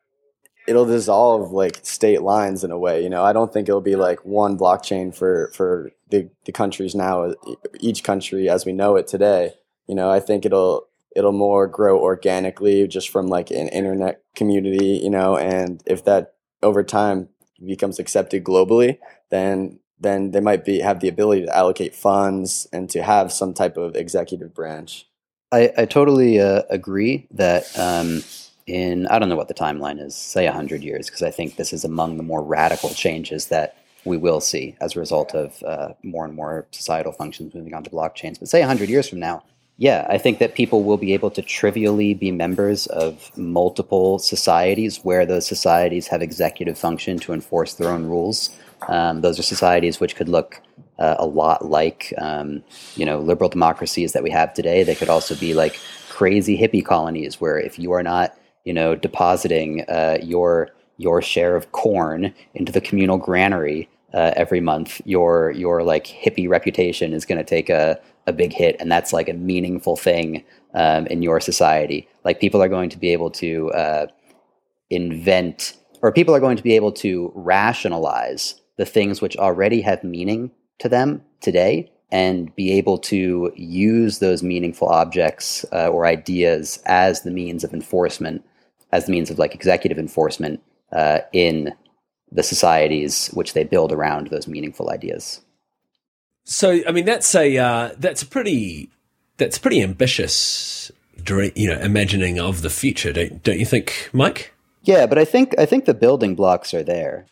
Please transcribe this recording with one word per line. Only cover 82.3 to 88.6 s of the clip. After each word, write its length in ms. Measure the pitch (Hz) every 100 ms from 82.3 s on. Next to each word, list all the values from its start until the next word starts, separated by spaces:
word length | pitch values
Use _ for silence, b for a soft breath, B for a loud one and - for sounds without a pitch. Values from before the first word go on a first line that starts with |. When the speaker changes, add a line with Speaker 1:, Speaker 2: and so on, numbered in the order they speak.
| 92 82 -
Speaker 2:
be 180 | 95
able 240 | 98 92 90
to 540 | - 98 92 90 87 -
use 640 | 85 90 107 113 113 104
those 240 | 95 85
meaningful 440 | 90 87 87 - 90
objects, 760 | 82 82 87 80 - - - -
uh, 160 | 85 82
or 180 | 85 85
ideas 760 | 82 90 90 85 78 76 - -
as 360 | 92 95 87
the 100 | 87
means 320 | 90 87 85
of 100 | -
enforcement, 680 | 82 - 90 85 - 80 80 _ _